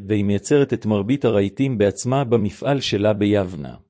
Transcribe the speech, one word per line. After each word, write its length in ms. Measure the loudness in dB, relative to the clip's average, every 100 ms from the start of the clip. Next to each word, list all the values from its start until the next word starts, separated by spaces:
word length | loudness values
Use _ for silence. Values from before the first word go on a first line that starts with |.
| -2
והיא 180 | 0
מייצרת 480 | 0 0 2 2 2
את 140 | -2 0
מרבית 380 | -2 0 0
הרהיטים 540 | 2 2 0 -2 -2 2
בעצמה 460 | 0 0 -2 -2
במפעל 560 | 2 0 0 -4 -2 -2
שלה 320 | -2 0 0
ביבנה. 640 | 2 2 2 0 -6 -12 -16